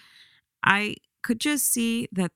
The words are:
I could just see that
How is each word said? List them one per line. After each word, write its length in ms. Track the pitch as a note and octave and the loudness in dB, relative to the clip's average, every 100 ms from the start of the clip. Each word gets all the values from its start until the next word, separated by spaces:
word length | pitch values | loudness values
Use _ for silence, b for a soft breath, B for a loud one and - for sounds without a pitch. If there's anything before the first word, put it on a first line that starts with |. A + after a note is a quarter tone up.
| B B B B _ _ | B B B B _ _
I 320 | - G3 G#3 - _ _ | 2 2 0 -6 _ _
could 180 | - A3+ | -4 -2
just 320 | D4+ D4 - | 0 0 0
see 380 | A#3+ A#3 A3+ - | 0 0 -2 -4
that 200 | F#3 F3 | -4 -4